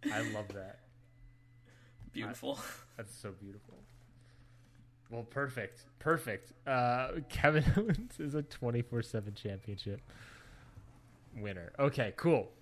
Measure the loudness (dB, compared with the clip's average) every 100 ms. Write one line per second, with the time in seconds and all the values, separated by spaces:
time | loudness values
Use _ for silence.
0 | -2 -2 -2 -4 -6 -8 -12 -14 -20 -20
1 | -20 -20 -20 -20 -20 -20 -20 -20 -20 -20
2 | -12 -8 -6 -6 -6 -6 -6 -12 -16 -14
3 | -14 -10 -12 -12 -14 -16 -18 -20 -20 -20
4 | -20 -20 -20 -20 -20 -20 -20 -20 -20 -20
5 | -12 -10 -8 -4 -4 -4 -8 -10 -20 -6
6 | 2 2 2 -6 -6 -12 0 4 6 4
7 | 2 -2 -4 4 6 8 6 4 4 2
8 | 0 -6 -4 -2 -4 -4 0 0 0 -2
9 | -2 -4 -4 -6 -6 -6 -8 -8 -6 -8
10 | -10 -18 -18 -20 -20 -20 -20 -20 -20 -20
11 | -20 -20 -16 -10 -8 -8 -10 2 2 4
12 | 0 2 4 4 4 -8